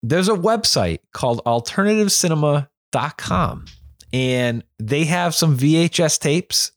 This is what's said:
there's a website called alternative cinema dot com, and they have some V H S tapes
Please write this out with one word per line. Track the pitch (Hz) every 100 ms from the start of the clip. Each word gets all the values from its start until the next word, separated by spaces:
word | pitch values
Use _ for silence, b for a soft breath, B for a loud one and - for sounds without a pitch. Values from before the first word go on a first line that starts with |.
there's | 113 160 185
a |
website | 214 175 226 220 - 92 80 _
called | - 131 117 -
alternative | 117 117 - 202 214 208
cinema | - 180 160 151 143 139 _ _
dot | 127 135 -
com, | - 180 147 - - - - - -
and | 127 131 127 123 117 - _
they | 110 143 160
have | 180 180
some | 156 165 135
V | 139 160
H | 170 170
S | 160 -
tapes | 151 151 - - -